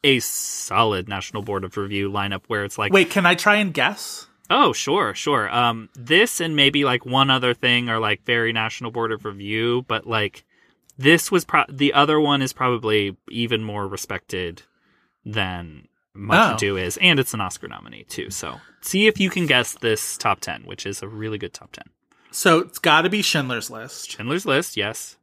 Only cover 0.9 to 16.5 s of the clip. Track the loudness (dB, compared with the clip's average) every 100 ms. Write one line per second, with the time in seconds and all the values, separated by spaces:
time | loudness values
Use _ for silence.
0.9 | 0 -4 -8 -8 -8 -6 -6 -6 -6 -4
1.9 | -4 -4 -4 -4 -6 _ -4 -4 -4 2
2.9 | 4 4 4 4 4 4 4 2 0 0
3.9 | -2 -12 -14 -18 _ _ 2 2 2 0
4.9 | 0 0 -2 0 0 0 0 0 0 -10
5.9 | -18 2 4 4 0 -2 4 4 4 0
6.9 | 0 0 2 4 4 2 0 2 2 2
7.9 | -2 0 -2 0 0 0 -2 -4 -6 -8
8.9 | -4 -4 -4 -6 -10 -6 -2 0 -2 -2
9.9 | -6 -2 -2 -2 -6 _ _ _ _ _
10.9 | 0 4 4 4 -2 2 0 0 0 2
11.9 | 4 4 4 4 2 0 0 0 0 2
12.9 | 2 0 -6 -12 -6 -2 -2 -2 -6 -8
13.9 | -8 -8 -10 _ -6 -6 -10 _ _ _
14.9 | _ _ _ -8 -4 -4 -6 -12 -18 _
15.9 | _ _ -14 0 2 4